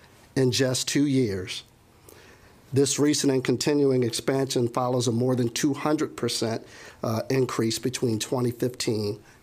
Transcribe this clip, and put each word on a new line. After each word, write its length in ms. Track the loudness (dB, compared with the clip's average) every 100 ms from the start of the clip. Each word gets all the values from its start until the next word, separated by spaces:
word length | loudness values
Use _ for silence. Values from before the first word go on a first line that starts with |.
| -20 -20 -6 0
in 160 | 2
just 360 | 4 2 0 0
two 180 | 2 2
years. 580 | 2 2 -2 -6 -10 -14 _ _ _ -20 -20 -20 -20 -20 -20 -4
This 240 | 0 2 4
recent 360 | 2 2 2
and 100 | 2
continuing 580 | 2 0 2 4 4 4
expansion 680 | 0 -2 -2 0 0 0 0
follows 380 | 0 0 0 0
a 40 |
more 240 | 0 2 2
than 140 | 0
two 240 | 0 -2
hundred 420 | 0 0 0 -2 -4
percent, 500 | -4 -2 -2 -4 -8 -20 -20 -8
uh, 180 | -4 -4 0
increase 480 | 0 0 0 -2 -2
between 400 | -4 -2 -2 -2
twenty 320 | -2 -2 -2
fifteen 720 | -2 -4 -4 -4 -2 -2 -6 -12 -10